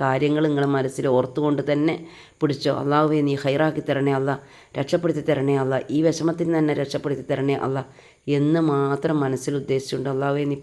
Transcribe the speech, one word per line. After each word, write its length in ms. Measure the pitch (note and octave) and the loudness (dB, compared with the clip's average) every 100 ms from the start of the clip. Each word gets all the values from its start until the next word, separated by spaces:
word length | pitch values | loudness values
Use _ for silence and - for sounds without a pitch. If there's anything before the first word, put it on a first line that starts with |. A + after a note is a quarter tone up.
കാര്യങ്ങൾ 460 | C3+ C3+ D3 D3+ D#3 | 0 2 2 2 2
നിങ്ങളെ 200 | C#3+ C#3 | 2 0
മനസ്സിൽ 400 | C#3 C3 C3 C3+ | 0 -2 -2 2
ഓർത്തുകൊണ്ട് 640 | B2+ B2 - D3 C#3+ C#3 | 2 2 0 0 0 0
തന്നെ 340 | D3 D#3 - - - - - | 2 0 -2 -8 -20 -16 -2
പിടിച്ചോ. 380 | D3+ C3 D3 C3 | -2 0 -2 0
"അള്ളാഹുവേ, 420 | C#3 D3 D#3 D3+ | 2 2 4 2
നീ 140 | C#3+ C#3 | 2 0
ഹൈറാക്കി 440 | C#3 C#3 D#3 D#3 | 0 2 2 0
തരണേ 320 | - C#3 C#3 | -2 0 2
അല്ലാ, 260 | C3+ C3+ C#3 - - - - | 0 0 -4 -8 -20 -12 -6
രക്ഷപ്പെടുത്തി 400 | C#3 E3+ F3 D3+ | -2 0 0 -2
തരണേ 380 | C#3+ C#3+ C#3 C#3 | 0 0 2 2
അല്ലാ, 220 | C3 C3 - | 2 -2 0
ഈ 120 | C#3+ | 2
വിഷമത്തിൽ 420 | D#3+ D#3 D#3+ E3 | 2 2 -2 0
നിന്ന് 160 | E3 D#3+ | 0 2
തന്നെ 140 | D#3 | 2
രക്ഷപ്പെടുത്തി 480 | C#3+ C#3 - D3+ C#3 | 0 -2 -4 -4 -6
തരണേ 320 | C3+ C3+ C3+ | -4 -2 0
അല്ലാ" 300 | C#3 C3 C3+ - - - _ - | -2 -2 -4 -8 -16 -20 _ -2
എന്ന് 320 | C#3+ D3 D#3+ | 0 2 2
മാത്രം 600 | D#3+ C#3 C#3 C#3 D#3+ D3+ | 2 2 0 0 0 0
മനസ്സിൽ 360 | C3+ C3 C3+ C#3+ | 0 -2 -4 -4
ഉദ്ദേശിച്ചുകൊണ്ട്, 540 | - C3+ C3+ C3+ C3+ | -2 -4 -2 -6 -4
"അള്ളാഹുവേ, 340 | C3+ C#3 C#3+ | -2 -2 0
നീ 120 | C#3+ C#3 | -2 -2